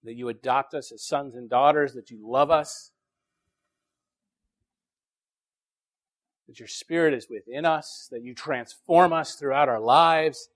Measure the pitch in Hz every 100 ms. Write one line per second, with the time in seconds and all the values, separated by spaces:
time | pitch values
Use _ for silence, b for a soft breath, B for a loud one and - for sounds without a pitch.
0 | 113 117 123 113 127 127 - 151 - 113
1 | - 147 143 120 120 123 143 151 143 123
2 | - 113 107 127 147 160 151 - - _
3 | _ _ _ _ _ _ _ _ _ _
4 | _ _ _ _ _ _ _ _ _ _
5 | _ _ _ _ _ _ _ _ _ _
6 | _ _ _ _ _ - 110 - - 165
7 | 165 131 - 110 95 131 165 156 151 -
8 | - 123 123 120 151 131 117 - - 170
9 | 180 160 147 - 143 135 143 117 110 143
10 | 165 160 156 - -